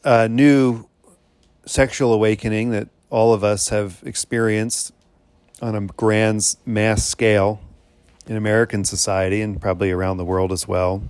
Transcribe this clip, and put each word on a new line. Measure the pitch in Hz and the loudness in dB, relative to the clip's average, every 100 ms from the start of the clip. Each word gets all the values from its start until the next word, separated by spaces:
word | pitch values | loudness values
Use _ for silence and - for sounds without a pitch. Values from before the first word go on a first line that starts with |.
uh, | 143 117 110 | 2 4 4
new | 117 143 139 131 117 107 _ _ _ _ _ _ _ - | 4 6 6 4 0 -8 _ _ _ _ _ _ _ -6
sexual | - 131 - 131 | 0 0 2 2
awakening | 110 107 104 113 107 117 | 2 2 0 -2 -2 -2
that | 107 107 _ - | -4 -6 _ -4
all | 117 113 | 2 4
of | 110 | 4
us | 104 104 - | 2 0 -2
have | 104 101 90 | -2 -4 -8
experienced | 135 113 - 120 113 107 113 - - _ _ _ _ _ _ - | -12 -10 -6 -2 0 0 -2 -6 -10 _ _ _ _ _ _ -12
on | 117 107 | -6 -6
a | |
grand | 98 - 110 107 110 107 | -6 -2 0 2 2 0
s-, | - - - | -2 -6 -4
mass | 107 110 107 - | -2 0 0 -2
scale | - 113 104 98 107 - - _ _ _ _ - | -2 2 2 2 -2 -12 -20 _ _ _ _ -10
in | 110 | -6
American | 107 107 117 104 | 0 2 2 0
society | 95 - - 95 95 104 | -2 -2 -2 0 0 -2
and | 107 95 | -4 -4
probably | 101 90 98 | -4 -2 0
around | 90 95 92 | 0 -2 -4
the | 87 | -2
world | 92 95 | -2 0
as | 92 - | -2 -4
well | 92 92 95 | -2 0 -2